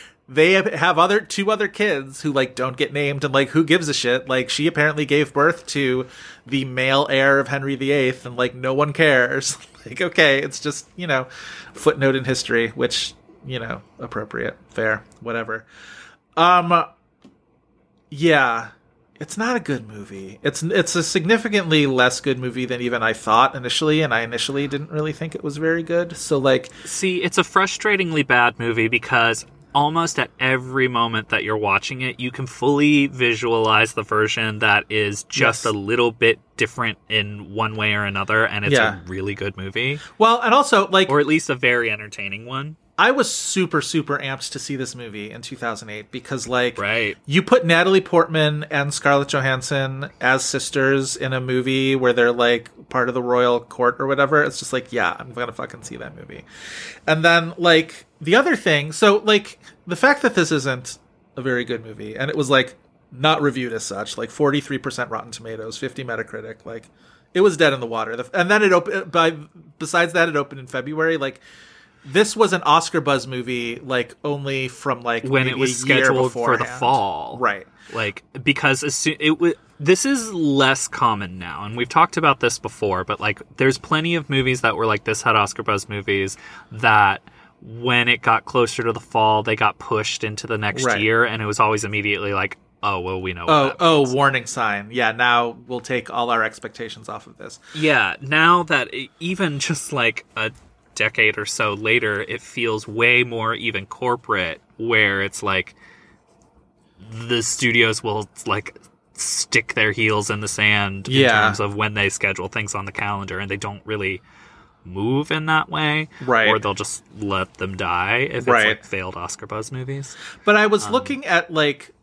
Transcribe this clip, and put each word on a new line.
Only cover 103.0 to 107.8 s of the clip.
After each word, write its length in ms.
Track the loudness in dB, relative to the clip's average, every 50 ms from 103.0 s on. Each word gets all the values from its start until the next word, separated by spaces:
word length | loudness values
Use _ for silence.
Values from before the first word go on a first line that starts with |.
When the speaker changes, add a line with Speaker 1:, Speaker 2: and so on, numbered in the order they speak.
| 4 4 4 4 2
Speaker 2:
more 300 | 0 -2 -4 -4 -4 -4
even 320 | -4 -4 -6 -6 -6 -8
corporate, 720 | -10 -10 -6 -2 -2 -2 -2 _ -2 -2 -2 -2 -4 -6 -10 _ _ _ -8
where 440 | -2 0 2 4 4 2 2 0
it's 220 | -2 -4 -6 -6 -4
like 320 | -2 -2 -2 -2 -6 -10 _ _ -20 -20 _ _ _ _ _ _ _ _ _ _ _ _ _ _ _ _ _ _ _ _ _ -20 -18 -16 -12 -6 -2
the 140 | -2 -2 0
studios 600 | -2 -2 0 0 2 4 4